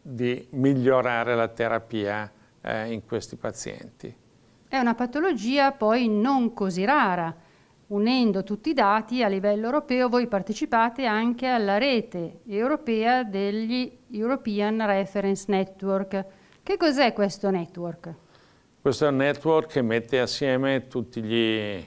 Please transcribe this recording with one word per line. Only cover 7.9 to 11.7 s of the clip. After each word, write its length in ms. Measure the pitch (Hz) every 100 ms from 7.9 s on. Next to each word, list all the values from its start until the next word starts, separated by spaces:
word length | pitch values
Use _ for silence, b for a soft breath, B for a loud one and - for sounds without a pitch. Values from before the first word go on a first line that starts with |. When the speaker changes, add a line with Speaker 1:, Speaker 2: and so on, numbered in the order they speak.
| 202 220 262 226 190
Speaker 2:
tutti 240 | 190 208 311
i 60 |
dati 480 | 269 202 214 220 247
a 60 | 214
livello 360 | 190 202 208
europeo, 460 | 226 294 294 254 247
voi 180 | 247 233
partecipate 800 | 196 190 214 302 233 233 240 247
anche 400 | 214 233 240 254
alla 320 | 247 202